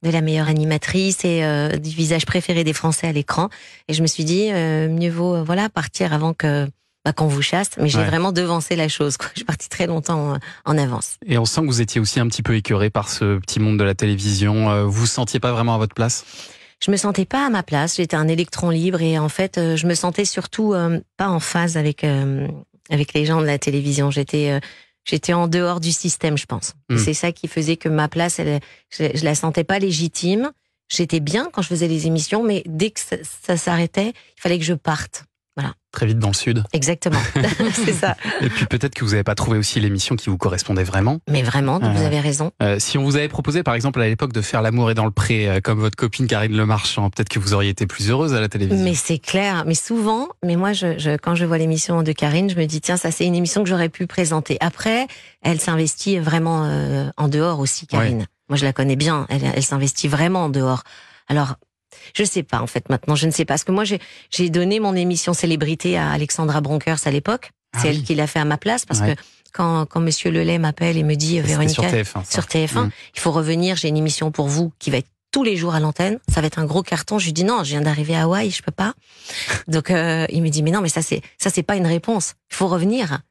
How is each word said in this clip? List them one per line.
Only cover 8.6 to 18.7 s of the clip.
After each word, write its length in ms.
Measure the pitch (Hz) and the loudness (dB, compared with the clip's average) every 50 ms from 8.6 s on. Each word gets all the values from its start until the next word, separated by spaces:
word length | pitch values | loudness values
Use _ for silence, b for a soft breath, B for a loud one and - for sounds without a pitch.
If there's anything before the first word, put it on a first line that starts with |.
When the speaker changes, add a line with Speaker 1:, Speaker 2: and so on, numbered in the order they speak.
| 156 - 180 | 0 0 0
Speaker 1:
la 120 | 165 160 156 | 0 0 0
chose, 280 | - - 151 147 139 | 0 0 -2 -2 -2
quoi. 120 | - - - - | -4 -8 -10 -10
Je 60 | - | -10
suis 80 | - | -6
partie 240 | - 160 - - - | -4 -6 -6 -6 -12
très 160 | - - 185 | -4 -4 -2
longtemps, 480 | 170 170 165 147 - 170 156 147 147 139 | -2 0 -2 -2 0 -2 0 0 -2 -2
euh, 40 | 139 B B B B B | -4 B B B B B
en 100 | - 147 | 0 2
avance. 400 | 151 143 131 120 113 - - - - - | 2 2 2 0 -4 -6 -8 -10 -12 -4
Speaker 2:
Et 140 | 214 139 120 | 0 0 2
on 80 | 113 | 2
sent 160 | 113 - - 160 | 2 0 0 0
que 40 | 147 | 2
vous 120 | 127 113 | 2 0
étiez 220 | 117 107 - 120 110 | 0 0 0 0 0
aussi 180 | 104 - 135 | 0 0 0
un 80 | 120 117 | 0 0
petit 140 | 110 - 113 | 0 -2 -2
peu 120 | - 117 | 0 0
écœurée 360 | 110 101 - 113 101 101 107 | 0 0 0 0 2 2 2
par 180 | - 110 101 - | 0 -2 -4 -4
ce 300 | - - 113 101 101 98 | -4 -2 0 2 2 0
petit 220 | 92 - - 104 | -2 -4 -2 0
monde 180 | 107 107 107 104 | 2 2 4 4
de 60 | 101 | 2
la 100 | 98 95 | 2 2
télévision. 760 | 92 - 104 104 98 98 104 104 95 101 104 104 110 110 107 | 2 2 0 0 2 0 0 2 2 2 2 2 2 2 2
Euh, 140 | 104 104 104 | 2 2 2
vous 60 | 101 98 | 2 2
vous 140 | 107 117 | 2 2
sentiez 340 | 117 - - 123 110 - 120 | 0 0 0 -2 -2 -2 -2
pas 120 | - 123 123 | 0 0 0
vraiment 220 | 113 117 120 113 | 0 0 0 2
à 40 | 113 | 0
votre 160 | 110 107 - | 0 -2 0
place ? 320 | - 117 117 120 - - B B B B B B B B B B B - | 0 0 0 0 -4 -6 B B B B B B B B B B B -2
Speaker 1:
Je 60 | - | 0
me 80 | 202 196 | 0 0
sentais 260 | - 208 196 - 190 | 2 0 0 0 -2
pas 220 | - - 262 285 | 0 0 0 0
à 20 | 277 | 2
ma 140 | 226 196 180 | 0 0 0
place, 340 | - 156 143 143 170 - | 0 0 0 0 0 0
j'étais 200 | - 180 160 - | -2 -2 0 0
un 120 | 156 156 156 | 2 2 2
électron 400 | 165 165 175 - - - - | 2 2 0 -2 -2 -2 0
libre 320 | 175 | 0